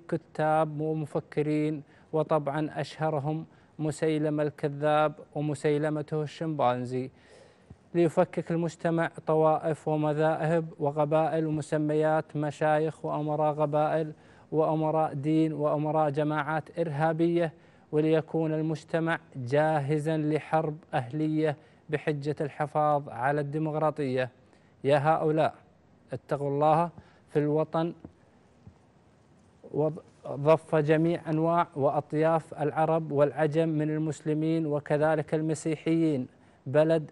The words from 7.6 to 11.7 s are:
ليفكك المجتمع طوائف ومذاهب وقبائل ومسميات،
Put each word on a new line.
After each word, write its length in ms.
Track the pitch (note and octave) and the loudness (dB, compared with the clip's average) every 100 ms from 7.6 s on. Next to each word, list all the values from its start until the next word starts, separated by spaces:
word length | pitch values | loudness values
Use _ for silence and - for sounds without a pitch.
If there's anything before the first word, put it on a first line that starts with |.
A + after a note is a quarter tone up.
| - - _ E3+ | -20 -20 _ 2
ليفكك 560 | E3+ - F3 F3+ - | 2 2 0 -2 -4
المجتمع 600 | E3+ E3 - E3+ E3 E3 - - | -2 -2 -2 -2 0 -2 -4 0
طوائف 600 | D#3 D#3 D3+ D#3+ D3 D#3 | 2 4 2 0 -4 -2
ومذاهب 840 | D#3 D3+ D3+ D#3 D#3+ D#3+ E3+ D#3+ - | 0 0 2 0 0 0 0 -2 -4
وقبائل 680 | C#3+ D3+ D3 D#3 D#3+ D#3+ D#3 | -2 0 2 2 2 0 -2
ومسميات، 920 | D3+ - | -2 -2